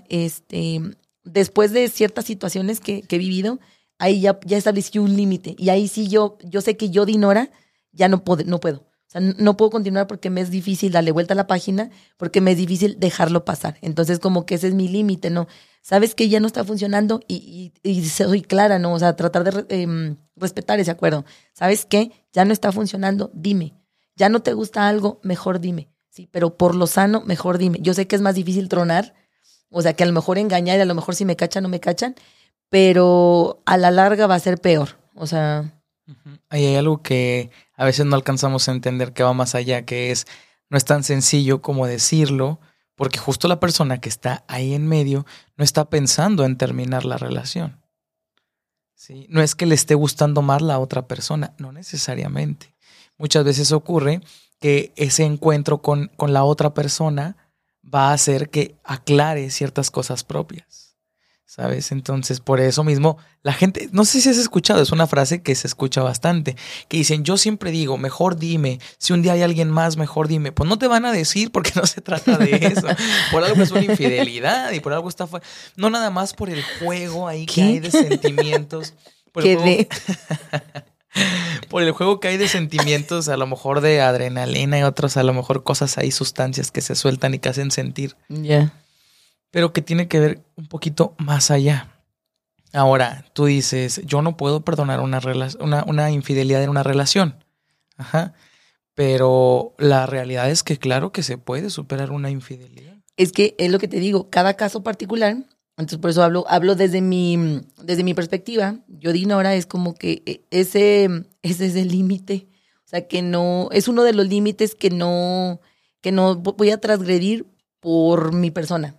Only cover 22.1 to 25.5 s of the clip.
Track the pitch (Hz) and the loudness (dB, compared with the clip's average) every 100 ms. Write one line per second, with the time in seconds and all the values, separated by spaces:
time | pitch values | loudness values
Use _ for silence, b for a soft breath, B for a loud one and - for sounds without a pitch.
22.1 | B B 180 196 214 202 196 208 196 190 | B B 2 2 2 0 -2 -4 -4 -2
23.1 | 202 202 170 185 196 156 - _ _ _ | -2 -4 -6 -2 -2 -2 -10 _ _ _
24.1 | - 196 226 233 220 214 214 202 214 202 | 0 2 4 0 -2 -4 0 0 2 -2
25.1 | - 190 180 196 | -4 -6 -4 -4